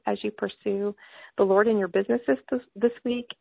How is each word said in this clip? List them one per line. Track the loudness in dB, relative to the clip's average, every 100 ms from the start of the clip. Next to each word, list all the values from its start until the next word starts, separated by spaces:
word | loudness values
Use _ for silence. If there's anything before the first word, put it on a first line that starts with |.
| -6
as | -4
you | -6
pursue | -6 -8 -6 -6 -4 -4 -8 -16 -20 -6 0
the |
Lord | 4 4 4
in | 2
your | 0
businesses | 0 0 0 0 -2 -4
this, | -8 -8 -2
this | -2 -2
week | -6 -6 -8 -10